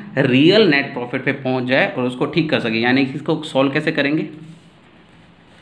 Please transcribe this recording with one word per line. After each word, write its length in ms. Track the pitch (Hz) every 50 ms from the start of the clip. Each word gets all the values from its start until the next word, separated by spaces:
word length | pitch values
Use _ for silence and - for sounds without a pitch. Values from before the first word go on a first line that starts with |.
| - - - 131
real 500 | 139 127 123 131 147 170 196 220 220 175
net 220 | 147 139 131 113 -
profit 300 | 123 123 123 - 131 131
पे 80 | 143 131
पहुंच 300 | 135 131 127 127 131 123
जाए 220 | 123 131 147 190 196
और 160 | - 135 123
उसको 220 | 127 127 - 151 135
ठीक 220 | - - 156 160
कर 100 | 135 113
सकें। 180 | 120 117 110 113
यानी 260 | 117 123 127 139 139
कि 80 | 131 135
इसको 280 | 156 - - 160 135 -
solve 280 | - - 131 135 139
कैसे 200 | 135 151 156 160
करेंगे, 360 | 151 151 139 139 151 160 - - - - - - - - - - - - - - - - _ _ _ - - - _ _ _ _ - -